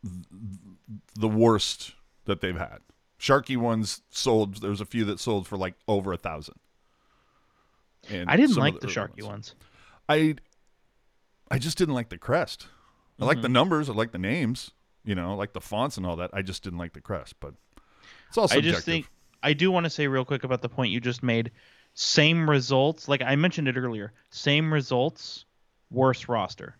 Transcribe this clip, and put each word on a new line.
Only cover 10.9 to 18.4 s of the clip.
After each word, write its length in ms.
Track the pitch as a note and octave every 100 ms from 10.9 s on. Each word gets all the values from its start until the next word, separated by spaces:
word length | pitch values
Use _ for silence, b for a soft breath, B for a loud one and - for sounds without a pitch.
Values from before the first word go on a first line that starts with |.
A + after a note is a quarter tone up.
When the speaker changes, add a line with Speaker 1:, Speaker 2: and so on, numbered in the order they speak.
| _ _ _ _ _ _
Speaker 1:
I 80 | C3
just 180 | B2+ -
didn't 160 | F3
like 160 | C3 A#2
the 80 | E2+
crest. 500 | - D3 E3 - - b b b b _
I 40 |
like 140 | A2+ C#3+
the 100 | A#2
Speaker 2:
Mm-hmm. 40 |
Speaker 1:
numbers, 360 | B2 E3+ D#3+ D3
I 20 |
like 180 | G#2+ A#2
the 60 | G2
names, 520 | F#2 D3 B2+ C3 - _ _ _
you 120 | - G2
know, 160 | F2
I 20 |
like 180 | G2+ G#2
the 80 | -
fonts 360 | - G#2 C3+ -
and 100 | F#2
all 80 | E2
that. 140 | F2+
I 100 | G2
just 200 | F#2+ F#2
didn't 160 | G2 F2
like 140 | E2+
the 80 | D2+
crest, 340 | - F#2+ C2 -
but 140 | C#2+ C#2 _ _ b b b b b
it's 100 |
all 60 | -